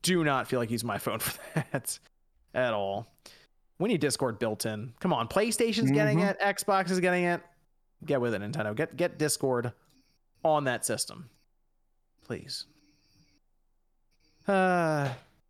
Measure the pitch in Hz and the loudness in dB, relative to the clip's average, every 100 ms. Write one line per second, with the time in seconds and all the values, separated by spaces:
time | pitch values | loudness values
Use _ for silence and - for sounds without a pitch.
0 | - 180 151 135 113 127 117 117 117 101 | 2 2 4 2 2 0 0 -2 -2 -4
1 | - 110 - - - - - 139 - - | -2 -2 -4 -6 -6 -6 -4 -6 -6 -10
2 | _ _ _ _ _ 117 127 107 98 98 | _ _ _ _ _ -2 0 0 -2 -4
3 | 117 _ - - _ _ _ _ 190 196 | -8 _ -20 -20 _ _ _ _ 0 2
4 | 147 - 127 107 113 107 113 107 123 - | 0 0 -2 0 -2 -2 -4 -6 -10 -6
5 | 185 139 117 185 226 214 233 208 131 143 | -2 0 0 0 0 0 0 2 2 4
6 | - 147 196 - 202 196 - 190 180 185 | 4 4 2 2 0 0 0 2 2 0
7 | 180 180 175 175 - _ _ _ _ _ | 2 2 2 -2 -6 _ _ _ _ _
8 | - 139 120 104 104 147 107 107 160 131 | -2 0 2 0 -4 -4 -4 -2 -4 -2
9 | 175 - 151 - 139 123 120 - _ _ | -4 0 -2 0 0 0 -2 -8 _ _
10 | _ _ _ _ 165 151 139 120 - 110 | _ _ _ _ 2 2 2 -2 -2 -2
11 | - 98 143 _ _ _ _ _ _ _ | -4 -8 -18 _ _ _ _ _ _ _
12 | _ _ - 101 - - - _ _ _ | _ _ -12 -10 -10 -12 -12 _ _ _
13 | _ _ _ _ _ _ _ _ _ _ | _ _ _ _ _ _ _ _ _ _
14 | _ _ _ _ - 196 185 180 165 151 | _ _ _ _ 0 2 4 4 2 2
15 | 139 123 - _ _ | 0 -4 -12 _ _